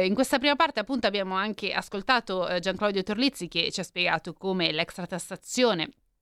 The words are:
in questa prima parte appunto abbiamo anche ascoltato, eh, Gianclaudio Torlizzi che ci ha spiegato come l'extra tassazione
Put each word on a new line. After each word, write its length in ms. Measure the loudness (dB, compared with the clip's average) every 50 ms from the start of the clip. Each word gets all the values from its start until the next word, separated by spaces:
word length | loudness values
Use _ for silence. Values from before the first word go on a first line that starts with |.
in 120 | 4 4 4
questa 240 | 2 4 2 2 2
prima 180 | 4 2 4
parte 240 | 4 2 2 2 -2
appunto 260 | -4 -2 -2 0 0
abbiamo 280 | 0 0 0 -2 -2 -2
anche 380 | -2 -2 -2 -4 -4 -6 -4
ascoltato, 760 | -2 -4 -4 -4 -8 -4 0 2 2 2 2 -2 -2 -2 0 0
eh, 120 | -2 0
Gianclaudio 420 | 0 -2 0 0 0 0 0 0
Torlizzi 460 | -2 -2 0 2 2 0 0 -2 -8 -4
che 220 | -2 -2 -2 -2
ci 80 | -4 -6
ha 40 | -8
spiegato 480 | -6 -4 -2 0 0 0 0 -2 -8
come 400 | -10 -6 -4 -2 0 2 2 2
l'extra 340 | 2 0 -2 -4 -6 -10 -8
tassazione 840 | -6 -6 -8 -8 -10 -14 -14 -12 -4 2 4 4 4 4 2 -2 -6 -8 _ _ _ _ _